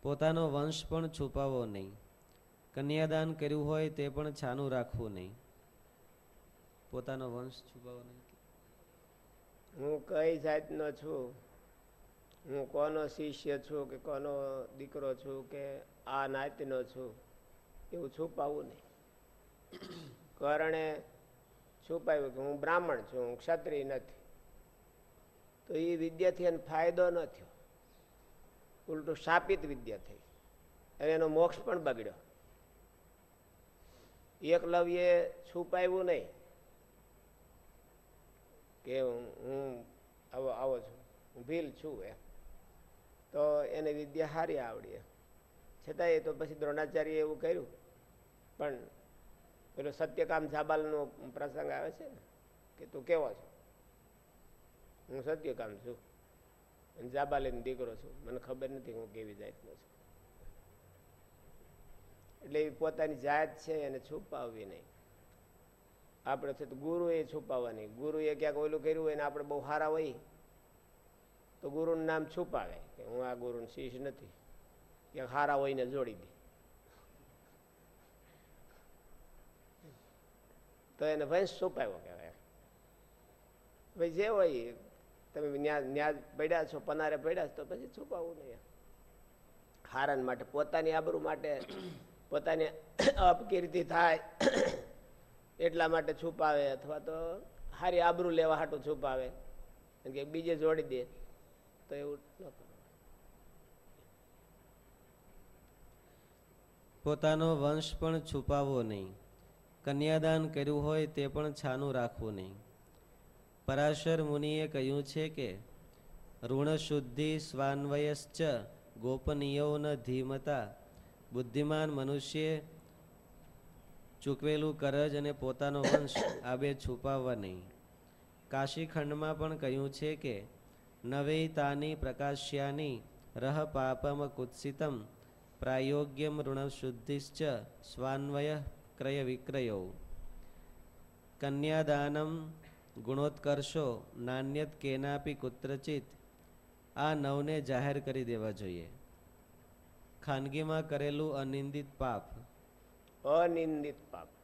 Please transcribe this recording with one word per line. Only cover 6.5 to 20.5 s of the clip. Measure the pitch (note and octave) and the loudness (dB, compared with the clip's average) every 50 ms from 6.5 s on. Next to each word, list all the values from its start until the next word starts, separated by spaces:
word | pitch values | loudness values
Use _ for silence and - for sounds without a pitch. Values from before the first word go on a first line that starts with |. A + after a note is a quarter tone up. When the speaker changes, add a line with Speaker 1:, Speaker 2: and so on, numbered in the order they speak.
| - - - - - - - - | -20 -20 -20 -20 -20 -20 -20 -10
Speaker 1:
પોતાનો | - - B2 C3+ C3+ C3 C3 B2+ | -8 -8 -6 -4 -6 -4 -4 -6
વંશ | A#2+ A#2+ B2 C3 C3 - - | -6 -6 -8 -8 -12 -14 -20
છુપાવવો | - - B2+ A#2+ B2 B2 B2 A#2+ | -20 -20 -18 -16 -14 -14 -14 -16
નહીં. | B2 B2 B2 B2 - - - - - - - - - - - - - - - - - - - - - - - - - - - - - - | -18 -20 -20 -20 -20 -20 -20 -20 -20 -20 -20 -20 -20 -20 -20 -20 -20 -20 -20 -20 -20 -20 -20 -20 -20 -20 -20 -20 -20 -20 -20 -20 -20 -12
Speaker 2:
હું | E3+ C3+ D3 D3+ D3 - | -6 -2 -2 -2 -2 -2
કઈ | - - D#3 D#3 E3 E3 D#3 | -2 0 4 4 4 4 4
જાતનો | C#3 D#3 D3+ D3+ D3+ D3+ D#3 D#3 D3+ D3+ | 2 2 2 2 0 -2 -4 -4 -2 -4
છું, | C#3+ - D3 D3+ D#3+ C#3+ B2+ B2 B2+ B2+ - - - - - - - - - - - - - - - - - - - - - | -4 -6 -8 -6 -4 -4 -4 -6 -10 -14 -20 -20 -20 -20 -20 -20 -20 -20 -20 -20 -20 -20 -20 -20 -20 -20 -20 -20 -20 -20 -12
હું | - C3 C#3+ C3+ B2+ | -6 -4 -4 -4 -2
કોનો | - D3 D3 D3+ D#3 D#3 D3+ C#3+ | 0 2 2 2 2 0 -2 -2
શિષ્ય | D3 - D#3 D3+ C#3+ - - D3+ C#3+ C#3 | -4 -4 -6 -6 -6 -6 -2 -2 -2 -2
છું | C#3+ - D3+ D3+ C#3+ B2+ | -2 -6 -6 -6 -6 -6
કે | C3 C3 | -8 -12
કોનો | - - D3 C#3 C#3+ D3 C#3+ C#3 C#3 C#3 C3+ C3+ B2 - - C3+ | -8 -6 -6 -4 -4 -4 -4 -4 -4 -4 -4 -6 -8 -10 -10 -14
દીકરો | C#3 C3+ - D3+ C#3 C3+ C3 | -14 -10 -8 -6 -2 -2 -4
છું | B2+ C3+ C#3 C3+ C3+ C3 A#2+ | -4 -6 -10 -10 -10 -10 -10
કે | - C#3+ C#3 C#3 C#3 C#3 - - - - - A#2 | -10 -10 -8 -8 -10 -10 -14 -18 -20 -18 -10 -4
આ | C3 C#3 C#3 C3+ | -2 0 0 0
નાતનો | C3+ C3+ C3+ D3 C#3+ - D#3 C#3 C3 B2+ B2+ | 0 -2 -2 -4 -4 -6 -6 -4 -2 -4 -4
છું, | B2 - B2+ C3 A#2+ A2 A#2+ - - - - - - - - - - - - - - | -4 -8 -12 -10 -12 -12 -14 -20 -20 -20 -20 -20 -20 -20 -20 -20 -20 -20 -18 -14 -10
એવું | - F3 E3+ C#3 | -8 -6 -6 -8
છુપાવવું | B2+ - D#3 E3 - - - C#3+ D3 D3 C#3+ | -6 -6 -6 -6 -2 -2 -2 -2 -2 -4 -6
નહીં. | - - - - - - - - - - - - - - - - - - - - - - F#3 F#3+ F#3 F3 E3+ D#3+ C#3 A#2+ - - - - | -10 -14 -18 -20 -20 -20 -20 -20 -20 -20 -20 -20 -20 -20 -20 -20 -20 -20 -20 -20 -20 -16 -16 -14 -14 -14 -14 -14 -16 -18 -20 -20 -20 -10
કર્ણે | - C3+ C#3+ | -2 0 2